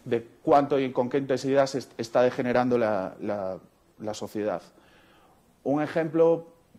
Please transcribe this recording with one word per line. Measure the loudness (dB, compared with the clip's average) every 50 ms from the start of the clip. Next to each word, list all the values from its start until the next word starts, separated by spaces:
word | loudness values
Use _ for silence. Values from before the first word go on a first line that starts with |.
| -6
de | -4 -4 -4 -4 -8 _ _
cuánto | 2 4 4 4 6 4 0 0
y | 0 0
con | -2 -2 -2 0
qué | -2
intensidad | -2 -2 -2 -2 -2 -2 0 2 2 2 2
se | -2 -6
est-, | -8 -10 -10 -10
está | -8 -2 2 2
degenerando | 2 2 2 -2 -2 0 0 0 2 2 2
la, | 0 0 0 0 -2 -4 -6 -8 -8
la, | -8 -6 -6 -6 -6 -8 -8 -10 -14 _ _ _ _ _ _ -12
la | -12 -10
sociedad. | -10 -10 -12 -8 -6 -4 -4 -4 -4 -6 -8 -14 _ _ _ _ _ _ _ _ _ _ _ _ _ _ _ _ _ _ -4
Un | -2 -2 -2
ejemplo | -2 -2 -2 -2 -2 0 2 4 4 4 4 2 -2 -8 -20 _ _ _ -8